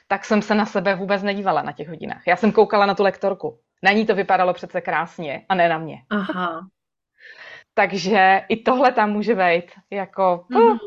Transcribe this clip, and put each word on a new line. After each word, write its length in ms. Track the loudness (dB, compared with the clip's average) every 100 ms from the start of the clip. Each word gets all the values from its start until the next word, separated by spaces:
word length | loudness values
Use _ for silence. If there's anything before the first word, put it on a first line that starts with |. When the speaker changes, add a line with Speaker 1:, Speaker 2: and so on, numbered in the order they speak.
| -6
Speaker 1:
tak 180 | -6 0
jsem 160 | 0
se 140 | 2 0
na 100 | 0
sebe 300 | -2 -2 -2
vůbec 280 | -2 -2
nedívala 380 | -2 -4 -2 -2
na 100 | -4
těch 180 | -10 -14
hodinách. 380 | -12 -12 -6 0
Já 80 | 2
jsem 160 | 4
koukala 340 | 4 4 2 2
na 100 | 2
tu 80 |
lektorku. 560 | 0 0 -4 -4 -8 -14 _ _
Na 80 | 0
ní 140 | 2 2
to 100 | 0
vypadalo 380 | 0 2 2
přece 280 | -2 -8 -8
krásně 640 | -4 -4 -6 -8 -10 -10 -4
a 60 | 0
ne 140 | 2
na 80 | 0
mě. 200 | -6 -14 -8
Speaker 2:
Aha. 580 | -6 -6 -6 -8 -8 -14 _ _ _ _ _ -20 -20 -20 -20 _
Speaker 1:
Takže 680 | -2 0 -2 0 4 4 4 0
i 80 | -2
tohle 340 | 0 2 2
tam 200 | 2 0
může 240 | 0 -2 0
být, 300 | 2 0 -2 -16 _
jako, 560 | -10 -8 -2 0 0 -2
Speaker 2:
Mhm. 120 | 2
Speaker 1:
hm, 160 | 4 2